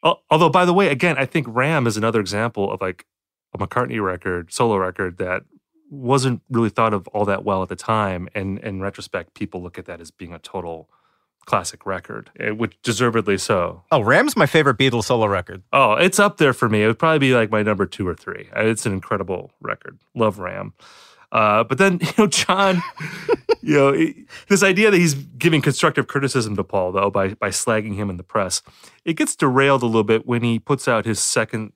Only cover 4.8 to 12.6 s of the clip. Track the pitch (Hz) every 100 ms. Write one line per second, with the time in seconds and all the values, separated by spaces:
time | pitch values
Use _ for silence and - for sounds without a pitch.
4.8 | 92 - 95 87 90 92 _ _ _ _
5.8 | 285 143 123 139 131 120 _ 117 113 -
6.8 | 113 104 87 104 101 98 98 95 90 90
7.8 | - 110 104 90 90 104 95 98 110 95
8.8 | 95 98 - 95 82 - 104 92 90 87
9.8 | 87 85 80 _ 87 85 - 98 85 82
10.8 | 80 _ _ _ _ _ - 101 87 -
11.8 | 98 95 - 110 - - - 107